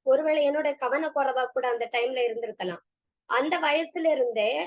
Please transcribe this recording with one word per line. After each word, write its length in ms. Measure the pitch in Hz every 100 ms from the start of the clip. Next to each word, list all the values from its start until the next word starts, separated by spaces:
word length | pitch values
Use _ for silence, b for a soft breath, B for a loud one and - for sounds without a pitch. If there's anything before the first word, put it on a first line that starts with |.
| 269
ஒருவேளை 360 | 277 311 302
என்னோட 260 | 285 294 302 277
கவனக்குறைவா 680 | 247 277 311 302 269 254 247
கூட 200 | 262 247
அந்த 180 | 233 226
டைம்ல 300 | 240 240 254
இருந்திருக்கலாம். 640 | 240 226 226 214 185 170 _ _ _ _ -
அந்த 260 | 240 302 349
வயசுல 480 | 311 302 320 359 320
இருந்தே, 400 | 277 240 220 214 294